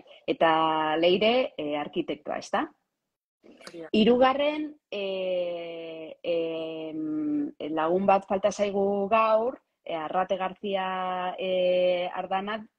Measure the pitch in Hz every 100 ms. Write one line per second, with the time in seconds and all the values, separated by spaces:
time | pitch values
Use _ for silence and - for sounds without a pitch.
0 | - - - 160 165 160 160 156 156 156
1 | 170 190 214 247 254 - 151 147 - 180
2 | 156 - - - - 208 311 - _ _
3 | _ _ _ _ - - - 170 160 214
4 | 220 247 262 269 285 302 302 - _ 208
5 | 196 190 185 180 175 175 170 170 165 160
6 | 156 - - 170 165 160 160 160 160 156
7 | 156 151 151 - 147 - 151 156 160 180
8 | 196 196 - 190 208 196 208 196 196 202
9 | 196 226 220 220 233 269 _ _ - 165
10 | 156 180 185 185 185 185 208 190 185 185
11 | 185 185 180 - 185 185 180 180 180 180
12 | 180 - 185 190 202 214 220